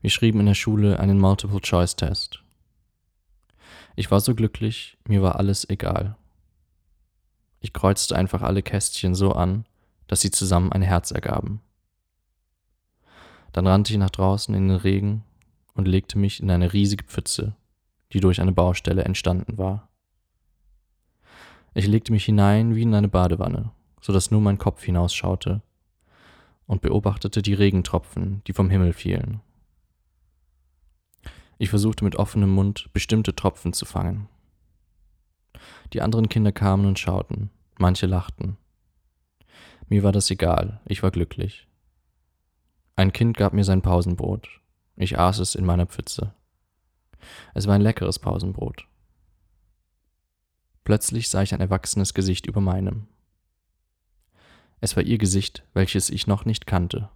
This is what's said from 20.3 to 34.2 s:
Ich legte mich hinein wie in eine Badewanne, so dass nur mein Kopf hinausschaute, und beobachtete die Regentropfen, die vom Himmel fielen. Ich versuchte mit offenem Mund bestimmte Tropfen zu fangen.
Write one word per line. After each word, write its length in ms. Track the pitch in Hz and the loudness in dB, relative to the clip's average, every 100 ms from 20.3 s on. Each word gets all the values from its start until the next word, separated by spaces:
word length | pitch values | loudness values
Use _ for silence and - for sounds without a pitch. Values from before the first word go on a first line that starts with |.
| _ _ _ _ _ _ _ _ _ _ - - - _ | _ _ _ _ _ _ _ _ _ _ -20 -20 -20 _
Ich 140 | - 98 | -2 2
legte 240 | 110 - | 2 2
mich 140 | 110 | -2
hinein 500 | - 104 101 104 117 | 2 4 4 4 2
wie 80 | 110 | 0
in 120 | 113 | 2
eine 120 | 107 101 | 2 2
Badewanne, 640 | 95 90 87 87 87 113 _ _ _ | 2 2 0 -2 -4 -6 _ _ _
so 120 | - | 0
dass 200 | 98 - | 0 2
nur 80 | 107 | 2
mein 180 | 104 101 | 2 2
Kopf 240 | - - | -2 -4
hinausschaute, 800 | - 87 87 - 92 92 - 101 - _ _ _ _ _ _ _ _ _ - | -2 0 0 -2 -4 -4 -4 -6 -8 _ _ _ _ _ _ _ _ _ -6
und 160 | 98 | -4
beobachtete 600 | - 104 104 98 101 - | 0 0 -2 -4 -4 -4
die 120 | 101 | -2
Regentropfen, 880 | 101 101 98 87 87 - - 95 98 - | 2 4 2 0 -4 -4 -6 -6 -6 -8
die 60 | |
vom 180 | 95 95 | 0 2
Himmel 220 | 95 90 | 4 2
fielen. 480 | 85 - 90 - 107 _ _ _ _ _ _ _ _ _ _ _ _ _ _ _ _ _ _ - - - _ | 0 -4 -4 -4 -8 _ _ _ _ _ _ _ _ _ _ _ _ _ _ _ _ _ _ -20 -20 -20 _
Ich 120 | 107 | -2
versuchte 320 | 104 107 110 | 0 0 0
mit 140 | 104 - | -2 0
offenem 340 | 101 - 101 | -2 2 2
Mund 420 | 95 98 101 - | 2 0 -2 -8
bestimmte 440 | 98 - 110 107 - | -8 0 0 0 0
Tropfen 360 | 98 - 87 | -2 -2 -6
zu 120 | - | -6
fangen. 440 | - - 90 98 | -6 -6 -4 -6